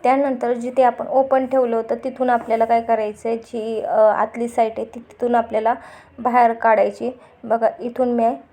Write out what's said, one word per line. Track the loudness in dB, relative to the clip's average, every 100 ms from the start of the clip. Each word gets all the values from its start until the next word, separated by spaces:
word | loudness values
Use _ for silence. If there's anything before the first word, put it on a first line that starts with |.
त्यानंतर | 2 2 0 -2 -2
जिथे | -4 -4 2
आपण | 2 2 -2
ओपन | 0 2 0 2
ठेवलं | 0 0 -2
होतं, | -2 -6
तिथून | -6 -4 0
आपल्याला | 0 0 0 2
काय | 0
करायचं | 2 -2 -2 -6 -6
आहे, | -6
जी, | -6 -8 -6 -6
अ, | -2 4
आतली | 4 4 -2 -4 -4
साईड | 0 0 -2
आहे, | -10
ती, | -12
तिथून | -20 -6 0 0
आपल्याला | 0 -2 -2 -2 -8 -20 -20 -6
बाहेर | 0 4 4
काढायची. | 4 2 4 2 0 -8 -8 -20 _
बघा, | -4 0 0 -2
इथून | -10 -2 -2
मी | 0 0 -2 -14